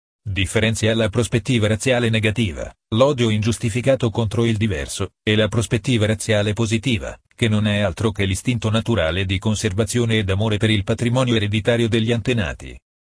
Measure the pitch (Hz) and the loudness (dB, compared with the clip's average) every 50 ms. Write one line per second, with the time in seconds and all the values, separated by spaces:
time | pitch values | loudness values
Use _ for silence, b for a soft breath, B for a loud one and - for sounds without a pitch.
0 | _ _ _ _ - 107 95 92 90 - - 110 104 110 113 - - 107 113 113 | _ _ _ _ -10 -6 -2 -2 -2 0 0 0 0 0 0 0 0 0 2 2
1 | 117 107 95 - 120 - - 120 - - 131 117 104 104 110 107 - 135 127 120 | 0 0 0 0 -2 0 0 -2 0 0 0 2 2 2 0 0 0 0 2 2
2 | 120 113 110 110 104 107 104 123 117 98 78 64 55 - - _ _ - - 110 | 2 2 2 2 2 0 2 0 0 -2 -2 -6 -10 -12 -12 _ _ -4 2 4
3 | 131 143 151 120 120 110 107 107 104 113 113 - - 120 101 123 117 139 135 127 | 4 4 4 2 2 2 2 2 0 0 -2 -2 -2 -4 -2 -2 2 2 2 2
4 | - 117 104 - 120 104 - 120 117 117 113 104 110 110 95 73 67 - - - | 2 -2 0 0 -2 -2 0 0 0 2 2 0 0 -2 -2 -4 -6 -8 -6 -8
5 | 98 - _ _ - - 107 107 110 107 101 113 113 - - 117 - - 127 113 | -8 -8 _ _ -2 0 2 2 2 2 2 0 -2 0 -2 -2 0 2 0 2
6 | 107 104 110 107 - - 110 104 104 107 104 104 113 104 107 113 101 135 120 92 | 2 2 0 -2 0 0 0 2 2 0 0 -2 0 0 0 0 0 0 -2 -2
7 | 69 58 - - _ _ _ - 120 113 107 107 104 107 104 104 104 98 82 - | -4 -6 -12 -14 _ _ _ -2 0 2 2 2 2 2 0 0 0 -2 -2 0
8 | - 113 101 - 98 95 95 - - - 123 117 - 110 107 113 110 - 117 101 | -2 -2 0 0 -2 -2 -2 -2 -2 -2 -2 -2 0 0 0 0 0 0 0 2
9 | 82 80 82 90 98 95 98 92 - 113 110 101 - 110 92 98 113 104 - 123 | 2 0 0 -2 -2 0 -2 -2 0 0 -2 0 0 -2 0 0 -2 0 0 0
10 | 120 113 110 110 107 95 95 98 107 113 107 101 117 110 107 107 98 - 113 - | 0 2 2 0 0 0 0 0 0 0 0 0 2 2 2 2 0 -2 -2 -2
11 | 120 120 120 127 131 123 120 110 101 104 104 110 104 - 120 117 117 117 107 117 | 0 0 2 2 2 2 2 0 0 0 -2 -2 0 0 2 2 2 2 2 0
12 | 110 110 120 117 - - 127 113 95 71 64 - - 65 62 - _ _ _ _ | 0 0 -2 -2 0 -2 -2 -2 -2 -4 -6 -8 -12 -16 -16 -18 _ _ _ _
13 | _ _ _ | _ _ _